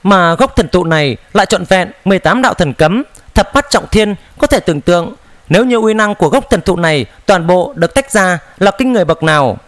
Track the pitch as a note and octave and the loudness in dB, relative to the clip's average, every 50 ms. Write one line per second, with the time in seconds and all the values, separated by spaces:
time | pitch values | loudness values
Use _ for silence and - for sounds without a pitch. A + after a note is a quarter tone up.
0 | - F#3+ G3+ F#3 F3 E3 E3+ - C4+ - - - G3+ - - F3+ E3+ E3 E3 D#3 | 2 2 2 4 2 2 2 0 -2 0 0 -2 -2 0 -2 -2 0 0 0 0
1 | D3 C#3 A2+ - - _ - G3+ G3 - A3 - F3 - F#3+ F#3 F3 - - _ | 0 -2 -4 -8 -12 _ -2 -2 0 0 -2 -4 0 0 0 0 0 -4 -10 _
2 | _ F#3+ G3 F3+ - D#3 F#3+ B3 B3+ - - - F3 C#3+ B2 - D#3 D#3 F#3+ B3 | _ -2 -2 0 0 0 0 0 0 -2 0 0 -2 -4 0 0 0 0 0 -2
3 | D4 _ - - - - - A3 G3 - - C#4 - - - C4 C4 - - G#3+ | -4 _ -16 -20 -20 -4 -2 -2 -2 0 -2 -4 -2 0 -4 -4 -4 0 0 0
4 | G#3+ G#3 G3+ - - _ - - D4+ C#4+ - G#3+ - - D#3+ C#3+ - - F3 F3 | 0 0 -4 -8 -12 _ -4 -4 0 0 0 0 0 -2 -4 -2 0 0 0 0
5 | E3+ - - _ _ _ - - _ - D3+ G3 B3 B3+ A#3+ A3+ A3 A3 G#3+ A3 | 0 -6 -12 _ _ _ -20 -20 _ 0 0 0 2 2 0 0 0 0 0 0
6 | G#3+ G#3 G#3 - F3 D3 G#3 C#4 - - A3+ E3+ - - F3 E3+ E3+ D#3+ D#3 C#3+ | 0 -2 0 -2 0 0 0 -2 0 0 -2 -2 0 -2 -2 0 0 0 0 -2
7 | A#2 - - - _ - G3 F3+ D#3+ E3+ F3+ F3+ F3 C#4+ C4+ D#3+ E3+ E3+ - - | -4 -6 -12 -8 _ 0 0 0 2 0 0 0 0 -4 -2 -2 -4 0 0 -4
8 | F3+ - - G#3+ F#3+ F#3 F3 D#3+ - - - - F#3+ G3+ F#3+ - - C4 B3 A3 | -4 0 -2 0 0 0 -2 -4 -6 -16 -6 0 0 0 0 0 -2 0 0 0
9 | F3 D3+ D#3+ - D#3+ D#3+ D#3 D3 C#3 A#2+ G2 - _ | 0 0 -2 -2 0 0 2 2 0 0 -4 -6 _